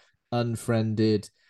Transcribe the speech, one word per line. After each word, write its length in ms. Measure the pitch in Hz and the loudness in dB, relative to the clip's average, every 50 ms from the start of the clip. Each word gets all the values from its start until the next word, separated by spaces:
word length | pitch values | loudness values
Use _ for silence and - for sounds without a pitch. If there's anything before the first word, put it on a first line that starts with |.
| _ _ _ _ _ _ 120 | _ _ _ _ _ _ -4
Unfriended. 960 | 120 120 120 113 - - - 117 110 110 110 107 107 110 110 107 101 - - - _ _ _ | -4 -2 -2 -4 -6 -2 -2 0 0 0 0 0 2 2 2 2 2 -2 -6 -14 _ _ _